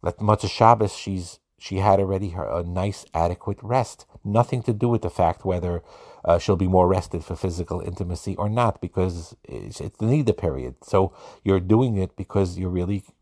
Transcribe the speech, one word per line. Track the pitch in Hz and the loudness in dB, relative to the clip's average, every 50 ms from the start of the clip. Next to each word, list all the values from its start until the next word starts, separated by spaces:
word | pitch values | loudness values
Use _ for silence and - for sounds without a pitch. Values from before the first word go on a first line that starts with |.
| - | -4
that | - 90 - | -4 -4 -2
Matzah | 107 104 107 104 - 117 | 2 2 2 2 0 -6
Shabbos, | - - 117 113 120 110 107 98 - | 0 4 6 6 6 6 4 -4 -4
she's, | - - - 98 92 90 87 - _ _ _ _ _ | -8 -8 -6 -6 -6 -8 -10 -16 _ _ _ _ _
she | - - 98 95 | -12 -8 -4 0
had | 95 104 98 98 | 2 4 4 4
already | 98 95 98 95 101 95 | 2 0 -2 -4 -4 -6
her, | 85 90 80 53 | -8 -8 -8 -6
a | 65 87 85 | -6 -6 -6
nice, | 87 87 90 92 104 101 - - - _ | -4 -4 -4 -4 -4 -6 -8 -14 -8 _
adequate | 82 82 85 90 - - - 98 - - | -2 -2 -2 -2 -4 -6 -8 -8 -8 -6
rest. | 107 120 131 120 - - _ - _ _ - _ | -2 -2 -2 -2 -2 -8 _ -20 _ _ -12 _
Nothing | 101 101 113 120 - - 127 113 | -2 2 2 2 2 0 -4 -2
to | - 117 | -4 -2
do | 104 120 120 | -2 0 0
with | 120 110 - | 0 0 -2
the | - | -4
fact | - - 92 82 85 - - | -2 2 2 2 2 0 -2
whether, | 95 90 87 85 90 87 87 - - - - - - - - _ | -4 -2 -2 -2 -4 -4 -4 -6 -10 -20 -20 -20 -20 -20 -10 _
uh, | - 85 85 | 2 2 2
she'll | - - 101 | 4 2 0
be | 85 92 92 | 2 2 4
more | 92 92 90 90 | 6 6 6 6
rested | 95 92 92 - - 85 82 | 4 2 0 -4 -8 -10 -8
for | - 90 | -8 -10
physical | - - 92 85 87 87 - 85 87 | -4 -4 -4 -4 -4 -6 -6 -6 -6
intimacy | 85 - 90 - 95 87 90 87 - - 98 | -6 -8 -8 -6 -6 -6 -6 -6 -6 -8 -6
or | - 95 107 | -4 -4 -2
not, | 107 120 120 113 98 - | 0 2 0 0 0 -2
because | - 90 _ - 92 92 87 87 82 - - _ _ | -6 -6 _ -2 -2 -2 -2 -6 -10 -14 -18 _ _
it's, | - - 57 50 50 - - | -14 -14 -12 -12 -12 -12 -10
it's | - 101 - - | -10 -12 -8 -4
the | 107 | 0
nida | 110 127 156 143 113 104 | 2 2 2 2 2 0
period. | - - 87 71 65 64 62 64 _ - | 0 0 -2 -2 -2 -6 -8 -10 _ -12
So | - - 98 98 92 - - - - - - _ | 0 2 2 2 2 0 -8 -20 -20 -20 -6 _
you're | 98 95 95 | 2 2 2
doing | 90 92 104 113 131 127 113 | 4 4 4 4 4 4 2
it | 98 95 92 _ | 0 -2 -4 _
because | _ 95 _ - 101 98 90 90 90 | _ -12 _ 0 0 0 2 0 -4
you | 92 90 | -4 -2
really | 90 90 87 90 101 98 - _ _ _ | -2 -2 -2 -2 -2 -4 -6 _ _ _